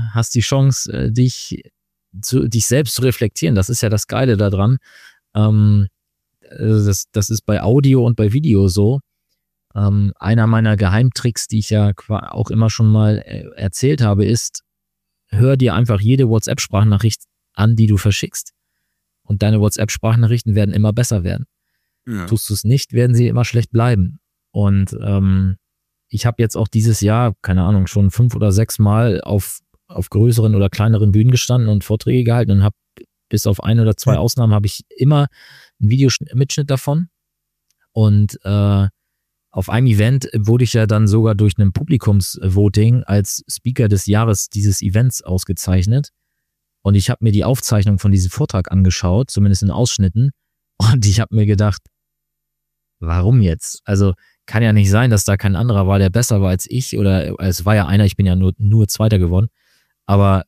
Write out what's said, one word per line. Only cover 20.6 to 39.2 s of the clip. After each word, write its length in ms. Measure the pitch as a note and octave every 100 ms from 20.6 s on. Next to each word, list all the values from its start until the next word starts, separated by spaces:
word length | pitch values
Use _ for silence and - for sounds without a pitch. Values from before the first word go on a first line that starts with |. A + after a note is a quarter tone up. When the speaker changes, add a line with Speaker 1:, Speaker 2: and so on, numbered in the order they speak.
| G2+
Speaker 1:
immer 180 | G2+ G#2+
besser 320 | A2 B2 G#2
werden. 220 | F2 F#2+ B2+ _ _ _ _ _ -
Speaker 2:
Ja. 180 | G#2+ F2
Speaker 1:
Tust 240 | A2 -
du's 140 | G2+
nicht, 300 | G#2 C#3 -
werden 220 | A#2+ B2 A#2+
sie 120 | A#2+
immer 180 | A#2+ A#2
schlecht 240 | A#2+ A2
bleiben. 480 | A2+ A#2+ A2+ F2+ - _ _ _
Und, 460 | - G2+ G2 F#2+ -
ähm, 580 | G#2 G2 G2 F#2+ F#2+ F#2 _ _ _ _ _
ich 140 | - A#2+
hab 140 | -
jetzt 180 | A2+ -
auch 100 | A2
dieses 340 | A2+ A2 G#2+
Jahr, 340 | G2+ A2 B2 G2
keine 180 | - F#2
Ahnung, 240 | F2+ G#2 F#2
schon 240 | G2+ G2
fünf 260 | - B2 -
oder 160 | G#2+
sechs 280 | G2 A#2 -
Mal 420 | G#2 G#2+ A#2 F#2+
auf, 380 | - G2+ - - _ _ _
auf 240 | F3 -
größeren 460 | G#2 A#2 A#2 A2 G2
oder 160 | G2
kleineren 400 | - A2 A2 G#2+
Bühnen 180 | G2+ A#2+
gestanden 400 | B2 - B2 A2
und 140 | G#2
Vorträge 400 | - G#2+ - B2+
gehalten 260 | A#2+ A#2+ A2+
und 140 | G2
hab 100 | G#2 - _ - - _ _
bis 160 | G#2 G#2+
auf 160 | G2
ein 180 | - A2+
oder 160 | A2 G#2
zwei 180 | -
Speaker 2:
Ja. 40 | -
Speaker 1:
Ausnahmen 380 | A#2 - A2+ G#2
hab 100 | G2+
ich 180 | - - -
immer 300 | C3 D3 C#3+ _ - - _ -
einen 120 | G#2
Videomitschnitt 800 | B2+ C#3 - D3 B2 C#3 - C#3+
davon. 380 | C3+ - D3 F3 _ _ _ _ _ _ _ _
Und, 480 | A2+ G#2+ G#2 G2+ -
äh, 440 | F#2+ G#2 G2+ G2+ G2 - _ _